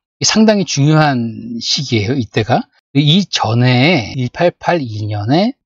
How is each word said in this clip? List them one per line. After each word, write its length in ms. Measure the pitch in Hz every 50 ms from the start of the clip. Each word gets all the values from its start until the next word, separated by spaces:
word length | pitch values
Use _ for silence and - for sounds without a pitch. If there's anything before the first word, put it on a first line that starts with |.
| _ _ _ -
이 40 | 139
상당히 380 | - - 214 220 220 214 202 180
중요한 920 | - - 143 139 151 156 156 156 147 139 123 117 113 110 110 110 117 120 117
시기예요, 540 | 113 - - - 143 123 123 110 101 98 131
이때가. 480 | - 117 - - 131 110 - 123 175 254 _ _ _ _ _ -
이 320 | 139 151 147 151 196 196
전에 880 | - - - - 104 113 120 123 127 127 123 127 160 190 143 - - 135
일팔팔이 880 | 139 127 120 - - 175 175 - _ - - 175 175 139 117 107 107 107 104
년에 460 | 104 104 104 113 139 165 202 233 277 _ _